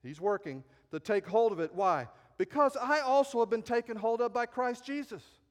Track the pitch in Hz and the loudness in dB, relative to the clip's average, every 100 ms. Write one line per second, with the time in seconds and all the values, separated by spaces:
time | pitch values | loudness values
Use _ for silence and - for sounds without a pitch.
0 | 127 151 196 202 160 135 - _ _ 160 | -16 -2 0 0 -4 -12 -14 _ _ -8
1 | 185 208 196 220 226 175 160 180 190 156 | 0 0 2 2 2 2 -4 0 2 2
2 | 117 - _ - - 285 277 277 247 302 | -2 -16 _ -6 -2 2 2 2 0 0
3 | 269 277 277 240 226 226 220 240 240 220 | 4 2 4 0 0 0 0 -2 -2 -4
4 | 226 226 240 240 240 - 247 247 - 285 | -2 0 0 -2 -4 -2 -4 -4 -8 -8
5 | 285 190 - _ _ | -8 -14 -18 _ _